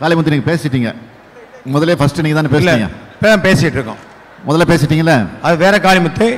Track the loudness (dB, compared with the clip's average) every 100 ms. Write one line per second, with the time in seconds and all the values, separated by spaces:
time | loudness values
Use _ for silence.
0 | -2 0 0 0 -2 -4 -2 -4 -4 -6
1 | -16 -20 -20 -20 -20 -16 -6 -2 0 0
2 | 0 -2 -2 -2 0 0 2 0 -2 -8
3 | -18 -2 2 2 2 2 0 -2 -8 -12
4 | -20 -20 -20 -12 -4 0 2 2 2 2
5 | 2 2 0 -4 -2 2 2 2 2 2
6 | 0 0 -2